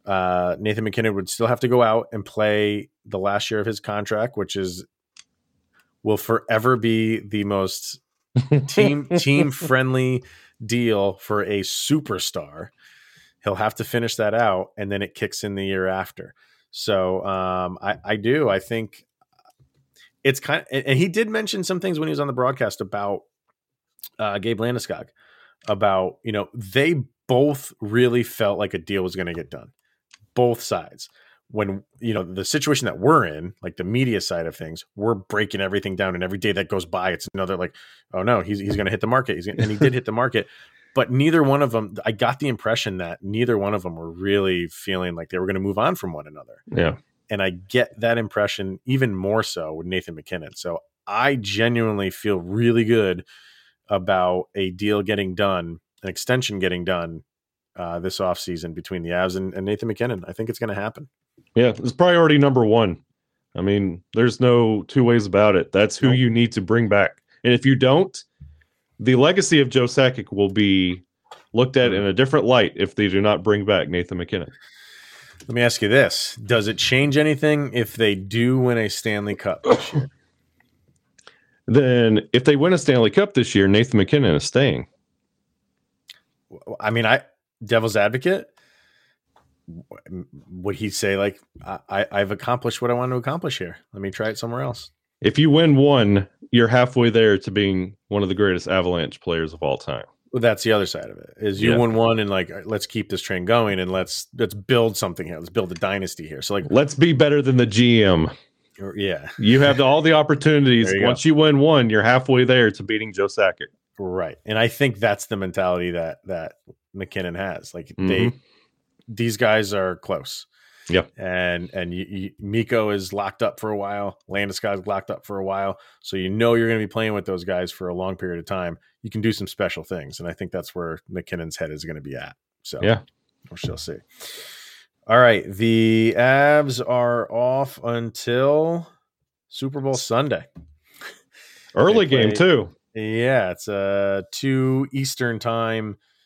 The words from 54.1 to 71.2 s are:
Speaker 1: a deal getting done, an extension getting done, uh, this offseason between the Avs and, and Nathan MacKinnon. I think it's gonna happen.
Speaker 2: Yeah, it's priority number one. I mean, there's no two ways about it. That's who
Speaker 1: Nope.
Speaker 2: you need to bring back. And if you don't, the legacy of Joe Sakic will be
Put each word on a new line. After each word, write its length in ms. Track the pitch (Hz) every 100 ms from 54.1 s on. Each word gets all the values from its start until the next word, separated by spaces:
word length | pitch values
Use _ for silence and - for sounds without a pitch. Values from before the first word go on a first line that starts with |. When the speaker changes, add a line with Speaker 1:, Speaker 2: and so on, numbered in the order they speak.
| 95 90 90 -
Speaker 1:
a 160 | 101 95
deal 320 | 92 104 104
getting 320 | 98 101 95
done, 460 | 90 101 92 85 82 _ _
an 40 | 95
extension 520 | 92 - 127 123 101
getting 240 | 92 90
done, 400 | 87 90 85 80 - _ _ _ _
uh, 240 | - 85 85
this 200 | 92 -
offseason 520 | 95 87 - 85 85
between 280 | 80 - 92
the 80 | 85
Avs 240 | 87 92 92
and, 160 | 95
and 120 | 92 95
Nathan 220 | 104 117
MacKinnon. 360 | 104 120 104 87
I 40 |
think 160 | 92 113
it's 120 | 113
gonna 160 | 117 98
happen. 320 | 104 - 151 _ _ _ _ -
Speaker 2:
Yeah, 120 | 120 107
it's 160 | 120
priority 440 | - 175 175 160 151
number 260 | 139 127
one. 380 | 113 113 107 80 _ _ _ _ _ -
I 60 |
mean, 400 | 95 101 98 87 _
there's 240 | 110 120 110
no 420 | 127 120 113 107
two 180 | - 139
ways 240 | 120 120 101
about 300 | 98 107 95
it. 160 | -
That's 240 | 95 107 -
who 120 | 135
Speaker 1:
Nope. 80 | 127
Speaker 2:
you 120 | 123
need 220 | 113 117
to 80 | 120
bring 280 | 92 117 113
back. 340 | 101 90 - _ _
And 100 | 123
if 120 | 120 135
you 80 |
don't, 480 | 131 127 147 190 - - _ - - _ _ _ -
the 160 | 117 123
legacy 440 | 147 185 185 156
of 80 | 127
Joe 140 | 131 120
Sakic 440 | - 127 127 98
will 200 | 98 98
be 520 | 98 101 95 92 90 _ _